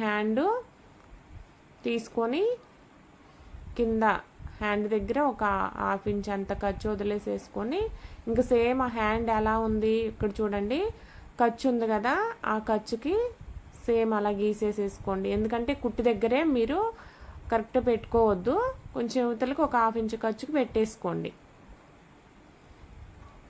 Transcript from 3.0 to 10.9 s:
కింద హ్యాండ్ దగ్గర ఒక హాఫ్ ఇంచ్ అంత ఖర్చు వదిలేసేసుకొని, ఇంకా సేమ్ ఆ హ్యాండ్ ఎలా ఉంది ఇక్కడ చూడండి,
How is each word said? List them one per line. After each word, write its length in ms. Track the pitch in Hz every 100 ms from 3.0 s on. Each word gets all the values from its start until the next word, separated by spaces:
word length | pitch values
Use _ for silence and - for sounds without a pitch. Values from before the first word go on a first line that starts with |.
| - - - - - - - -
కింద 240 | 226 220 220 180 - - - -
హ్యాండ్ 280 | 208 208 208 214
దగ్గర 220 | 196 269 285
ఒక 120 | 220 208 190 190 -
హాఫ్ 280 | 196 196 208
ఇంచ్ 160 | 208 202 196
అంత 160 | 196 196
ఖర్చు 240 | 202 190 214
వదిలేసేసుకొని, 880 | 202 208 208 208 202 - 202 226 359 440 - - - 226
ఇంకా 160 | 226 247
సేమ్ 300 | 240 240 262 247
ఆ 20 | 226
హ్యాండ్ 320 | 214 226 226 214
ఎలా 160 | 214 220 220
ఉంది 260 | 220 220 226 220
ఇక్కడ 180 | - 208 208
చూడండి, 400 | 208 202 208 294 440